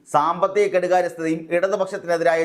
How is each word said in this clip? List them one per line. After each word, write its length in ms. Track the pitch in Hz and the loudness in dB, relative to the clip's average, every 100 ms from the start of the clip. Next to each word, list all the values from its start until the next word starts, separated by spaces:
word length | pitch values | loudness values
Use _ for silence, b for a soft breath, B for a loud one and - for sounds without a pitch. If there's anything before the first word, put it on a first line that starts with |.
| - | -2
സാമ്പത്തിക 540 | 151 156 170 190 202 202 | 0 0 0 0 2 0
കെടുകാര്യസ്ഥതയും 680 | 185 175 180 175 165 160 160 160 170 | 0 2 2 0 -4 -4 -4 -2 -2
ഇടതുപക്ഷത്തിനെതിരായ 880 | 190 196 190 196 170 170 170 165 | 0 0 -2 -4 -2 0 2 2